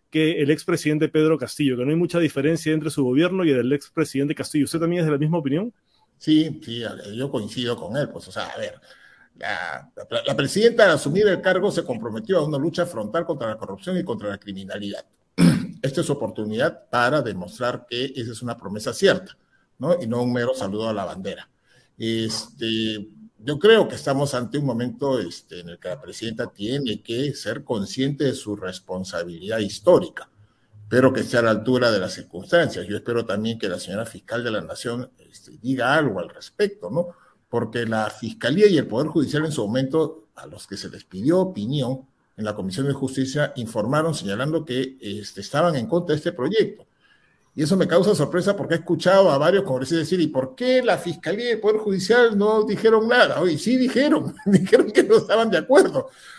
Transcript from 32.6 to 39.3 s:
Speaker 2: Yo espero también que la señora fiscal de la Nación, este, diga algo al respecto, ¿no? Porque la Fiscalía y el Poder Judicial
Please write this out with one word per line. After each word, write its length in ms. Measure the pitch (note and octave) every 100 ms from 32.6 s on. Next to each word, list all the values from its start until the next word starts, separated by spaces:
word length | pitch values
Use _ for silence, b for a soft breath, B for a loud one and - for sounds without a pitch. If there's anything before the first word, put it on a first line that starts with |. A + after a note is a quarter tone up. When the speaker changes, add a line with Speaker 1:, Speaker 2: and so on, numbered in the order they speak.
| D3 - F#2+
Speaker 2:
Yo 80 | G#2
espero 300 | - A#2 A2+
también 340 | G#2 A2+ A#2
que 100 | G2+
la 100 | F2+
señora 260 | - G2 A#2
fiscal 380 | F2+ - A#2
de 80 | A#2+
la 100 | G#2+
Nación, 500 | D#2+ E2+ B2 A#2+ B2 _
este, 380 | _ - - -
diga 360 | A#2+ C3 A#2+ D#3
algo 240 | C#3 F#2
al 100 | E2
respecto, 600 | - - - G3+ - F3
¿no? 200 | E3 F3 B B B _
Porque 380 | A#2+ A2 A#2 A2+
la 240 | A2 G#2+
Fiscalía 580 | - A2+ - A#2 E3 G#3
y 100 | D#3
el 100 | -
Poder 200 | A2+ D#3
Judicial 380 | D#3+ B2+